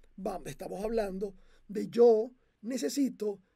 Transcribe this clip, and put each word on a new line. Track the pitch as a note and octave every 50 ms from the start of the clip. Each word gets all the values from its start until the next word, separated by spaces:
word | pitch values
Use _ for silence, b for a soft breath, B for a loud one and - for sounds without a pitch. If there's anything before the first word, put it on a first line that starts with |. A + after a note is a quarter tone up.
| - _ _
vamos, | - F#3+ G#3 G3 E3+ - B2+
estamos | C#3 - F#3+ E3 F3+ F#3 G3+
hablando | A3 A#3 A3+ G#3 G3+ F#3 F#3+ G#3 G3+ F#3+ b b b b b b -
de | G3 G#3+ G#3 F#3
yo | - A3 A#3 A#3+ A3+ G#3+ A3 C4 B3+ b b b b b
necesito | - G#3+ C4+ B3+ - C#4 B3+ C#4 C#4+ A#3+ - - G#3 G#3 G3+ F#3+ _ _ _